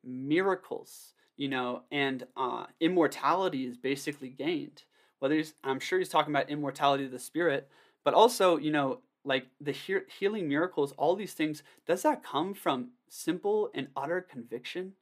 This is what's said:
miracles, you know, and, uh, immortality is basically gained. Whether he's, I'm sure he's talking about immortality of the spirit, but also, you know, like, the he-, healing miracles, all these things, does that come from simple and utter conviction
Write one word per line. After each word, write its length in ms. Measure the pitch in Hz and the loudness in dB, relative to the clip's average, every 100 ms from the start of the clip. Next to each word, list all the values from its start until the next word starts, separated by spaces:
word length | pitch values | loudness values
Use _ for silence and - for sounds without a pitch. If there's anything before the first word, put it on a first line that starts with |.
miracles, 1080 | 127 127 135 165 190 185 - - - - - _ _ - | -12 -10 0 2 2 0 -4 -12 -12 -20 -20 _ _ -8
you 100 | 139 | -4
know, 360 | 131 123 123 _ | -2 -4 -6 _
and, 340 | 143 139 131 123 - | -2 -2 -2 -10 -4
uh, 300 | 127 120 - _ | -4 -4 -10 _
immortality 840 | 165 180 151 - 139 175 185 143 131 | 2 4 2 2 0 2 0 -2 -6
is 120 | 120 | -6
basically 520 | 135 139 151 143 131 | -4 -4 -6 -10 -14
gained. 540 | 127 143 165 - - _ _ _ _ | -6 -4 -2 -6 -16 _ _ _ _
Whether 160 | 139 156 | 0 0
he's, 180 | 156 _ | 0 _
I'm 160 | - 135 | -4 -4
sure 200 | - 185 | 0 0
he's 100 | 185 | 2
talking 240 | 156 151 | 0 2
about 160 | 143 - | 0 -2
immortality 560 | 151 139 135 143 139 135 | -4 -6 0 2 2 -2
of 60 | |
the 80 | 127 | -10
spirit, 500 | - 156 170 139 - _ _ _ | -8 -2 0 0 -6 _ _ _
but 100 | - | 4
also, 440 | 147 226 240 190 165 | 8 8 8 4 4
you 140 | 151 | 2
know, 280 | 151 135 - _ _ | 0 0 -4 _ _
like, 240 | 139 131 127 _ | 4 4 -2 _
the 100 | 147 | -8
he-, 280 | 139 - 190 190 - | -6 -2 -2 -2 -2
healing 300 | 196 214 160 | -2 0 0
miracles, 440 | 143 180 - 143 - | 0 0 0 -2 0
all 180 | 147 196 | 0 0
these 180 | 196 | -4
things, 300 | - 156 147 - - - | -2 -4 -4 -14 -14 -2
does 160 | 180 | 2
that 220 | 302 285 | 2 0
come 300 | - 143 180 | -2 -4 -4
from 360 | 196 170 131 123 _ _ | -2 -2 -2 -4 _ _
simple 640 | - - 156 202 214 208 | -8 -4 -2 0 0 -2
and 140 | - 135 - | -6 -8 -8
utter 240 | 143 180 | -4 -4
conviction 720 | 180 127 117 120 123 175 190 190 | -4 -16 -10 -12 -8 -10 -10 -14